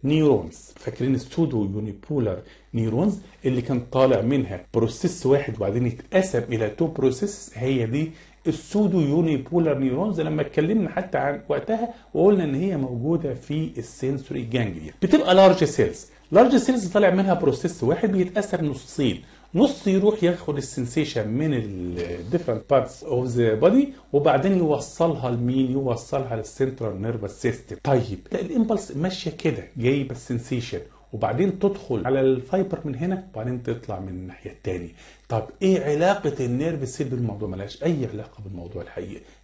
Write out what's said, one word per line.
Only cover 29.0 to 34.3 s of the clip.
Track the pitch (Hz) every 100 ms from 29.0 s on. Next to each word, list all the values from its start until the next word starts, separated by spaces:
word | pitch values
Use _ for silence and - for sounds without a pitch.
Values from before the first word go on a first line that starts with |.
| 185 185 165
كده، | - 160 117 - -
جايبه | 120 143 135
السنسيشن | 123 - 120 - 123 - 92 - - _
وبعدين | 107 113 120 190 190
تدخل | 196 196 - 113 104
على | 135
الفايبر | 131 127 120 190 190 160
من | 151
هنا | 123 175 185 -
وبعدين | 110 123 123
تطلع | 120 117 - 95
من | 95
الناحيه | 92 92